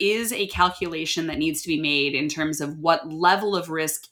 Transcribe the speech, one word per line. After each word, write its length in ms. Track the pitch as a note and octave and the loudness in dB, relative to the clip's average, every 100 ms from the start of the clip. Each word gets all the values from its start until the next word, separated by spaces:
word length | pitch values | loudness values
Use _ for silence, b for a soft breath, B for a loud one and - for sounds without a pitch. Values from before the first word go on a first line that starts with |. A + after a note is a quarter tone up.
is 320 | G3 A3 A3+ | 2 2 0
a 160 | A3+ G3 | -2 -2
calculation 800 | - F#3 F3+ F3 D#3+ D#3 - E3 | 2 2 2 -4 -4 -2 -2 -2
that 100 | C#3+ | 0
needs 240 | D#3+ D3+ | -2 -2
to 60 | F3 | -2
be 120 | D3+ | 0
made 340 | D#3 C#3+ C#3 | 2 2 2
in 140 | C3+ D3+ | 0 -2
terms 320 | D#3+ D#3 C#3+ | -2 -2 -2
of 180 | C#3+ D#3 | -6 -2
what 300 | E3 D#3+ D#3+ | 2 2 0
level 420 | D#3+ F3+ G3 G#3 | 0 2 4 2
of 160 | F#3+ E3 | -2 -2
risk 380 | D#3+ D#3 - - | -2 -2 -4 -4